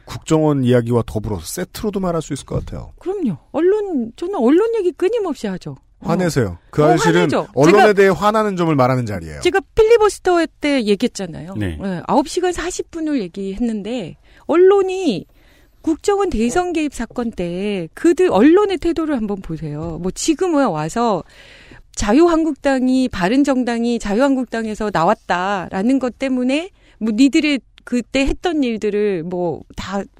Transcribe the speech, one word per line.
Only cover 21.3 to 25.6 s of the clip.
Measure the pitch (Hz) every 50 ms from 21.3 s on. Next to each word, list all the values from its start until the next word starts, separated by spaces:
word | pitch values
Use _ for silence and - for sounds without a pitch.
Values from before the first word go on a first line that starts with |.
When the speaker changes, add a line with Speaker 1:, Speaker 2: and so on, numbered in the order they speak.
| - - - - - - - - - - - _ _ -
Speaker 2:
자유한국당이, | - 202 208 294 339 349 330 320 320 320 269 - - 277 269 262 254 254 254 262 254 247
바른정당이 | - 190 175 185 247 269 294 285 269 254 247 240 233 233 233 240 240 220
자유한국당에서 | - 208 196 220 277 277 277 254 254 - - 226 226 220 214 - 220 208 190
나왔다라는 | 165 160 185 226 - _ - 185 175 180 196 202 190